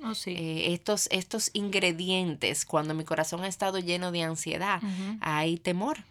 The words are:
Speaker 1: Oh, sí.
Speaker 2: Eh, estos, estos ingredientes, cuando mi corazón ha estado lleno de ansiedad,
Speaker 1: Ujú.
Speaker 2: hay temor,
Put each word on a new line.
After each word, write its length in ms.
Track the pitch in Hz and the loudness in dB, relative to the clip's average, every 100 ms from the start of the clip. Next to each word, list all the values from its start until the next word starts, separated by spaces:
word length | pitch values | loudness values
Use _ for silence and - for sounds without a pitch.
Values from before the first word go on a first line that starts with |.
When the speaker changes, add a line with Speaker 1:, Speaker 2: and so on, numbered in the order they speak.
Speaker 1:
Oh, 120 | 240 | -6
sí. 200 | 214 185 175 | -4 -4 -4
Speaker 2:
Eh, 360 | 160 160 175 | -2 0 2
estos, 340 | 175 - 208 - | 2 2 2 2
estos 400 | 185 180 226 - | 0 -2 -2 -2
ingredientes, 1120 | 214 202 196 180 165 185 185 180 147 113 143 - | -2 0 2 2 2 0 2 0 0 0 0 0
cuando 280 | 156 156 | 0 2
mi 100 | 160 | -2
corazón 400 | 160 156 - 170 | 0 0 0 -2
ha 40 | 190 | -4
estado 300 | - 196 190 | 0 0 2
lleno 340 | 175 175 180 | 0 0 0
de 100 | 170 | 0
ansiedad, 600 | 160 160 160 156 196 180 | 0 -2 -2 -2 0 0
Speaker 1:
Ujú. 360 | 202 185 196 214 | -2 -4 -4 -4
Speaker 2:
hay 360 | 160 151 160 170 | 0 2 2 2
temor, 400 | 180 180 247 311 - | 0 0 0 -2 -8